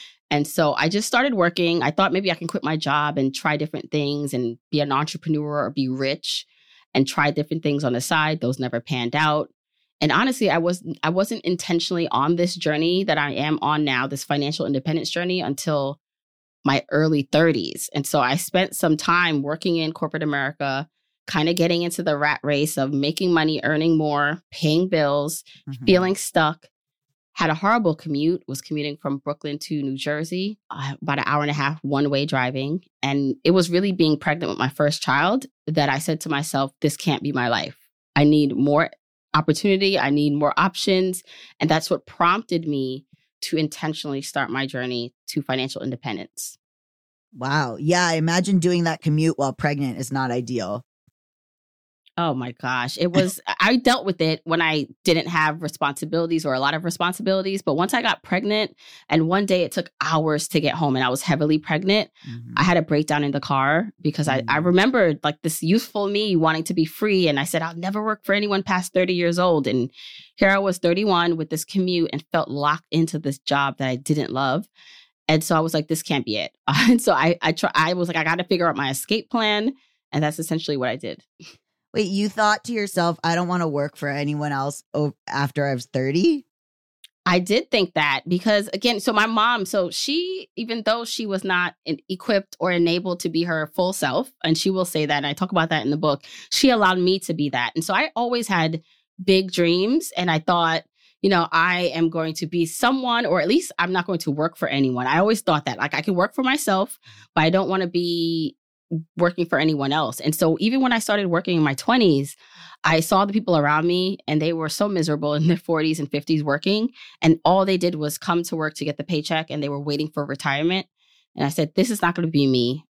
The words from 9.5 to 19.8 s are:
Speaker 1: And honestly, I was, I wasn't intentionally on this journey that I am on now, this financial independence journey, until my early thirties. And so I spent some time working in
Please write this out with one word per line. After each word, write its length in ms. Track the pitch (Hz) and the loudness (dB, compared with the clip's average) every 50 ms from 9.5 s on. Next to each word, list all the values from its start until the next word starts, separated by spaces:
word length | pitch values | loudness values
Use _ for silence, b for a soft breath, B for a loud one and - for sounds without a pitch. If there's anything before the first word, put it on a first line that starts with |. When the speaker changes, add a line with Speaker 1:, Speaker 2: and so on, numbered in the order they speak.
| _ _ _ _ _ _ _ _ _ - | _ _ _ _ _ _ _ _ _ -2
Speaker 1:
And 100 | - 156 | 0 2
honestly, 360 | 127 165 233 269 254 - 226 185 | 4 4 2 2 0 0 0 2
I 80 | 143 170 | 2 2
was, 260 | 165 175 180 180 - 165 156 - | 2 0 -2 -4 -6 -10 -8 -4
I 80 | - 156 | -2 0
wasn't 340 | 175 185 202 - 240 - - | 0 0 0 -2 -2 -6 -2
intentionally 640 | 170 180 175 - - 175 170 170 - 185 170 170 - | -2 -2 -2 -2 -2 0 0 0 -2 -2 -2 -2 0
on 280 | - 120 139 151 175 | 0 2 2 2 2
this 180 | 170 175 180 175 | 2 0 -2 -2
journey 500 | 175 - 156 151 147 160 170 180 185 196 | -2 -2 -2 0 0 0 0 0 0 2
that 140 | - 156 151 | 0 0 0
I 140 | 143 143 | 0 -2
am 260 | 127 98 143 151 156 - | -2 -2 0 0 0 0
on 240 | - 143 151 151 151 | 0 0 0 2 0
now, 220 | 143 131 123 131 | 0 0 0 0
this 180 | 135 139 135 - | -2 -4 -6 -2
financial 420 | - 147 143 143 143 160 - - | -2 0 0 0 -2 -2 -4 -4
independence 440 | - 143 135 135 160 160 165 - 175 | -2 -2 -2 -2 -2 -2 -2 -4 -4
journey, 300 | - 175 175 180 185 185 | -4 -4 -4 -2 -2 -2
until 600 | - - 143 - - 170 151 143 139 139 143 _ _ _ _ _ _ _ _ _ _ _ _ _ - | -2 -4 -4 -4 -2 -2 -2 0 -2 -4 -6 _ _ _ _ _ _ _ _ _ _ _ _ _ 0
my 200 | 139 135 139 - - | 2 2 0 0 0
early 380 | - 147 156 160 156 147 135 - | 0 2 2 4 2 0 0 2
thirties. 560 | - 156 165 165 151 113 85 64 - - - - - | 4 4 4 4 4 2 -2 -6 -8 -10 -10 -6 -6
And 120 | 139 135 | -6 -4
so 140 | - - 147 | 0 0 2
I 160 | 131 123 135 | 2 2 0
spent 400 | 180 - - - 180 190 - - | -2 -2 0 0 0 0 0 -2
some 200 | - - 165 156 | -2 2 2 2
time 460 | 156 - - 170 175 175 170 156 143 | 2 2 2 2 2 2 2 0 0
working 340 | 139 143 151 156 - 190 170 | -2 -2 -4 -4 -2 -2 0
in 160 | 165 | 0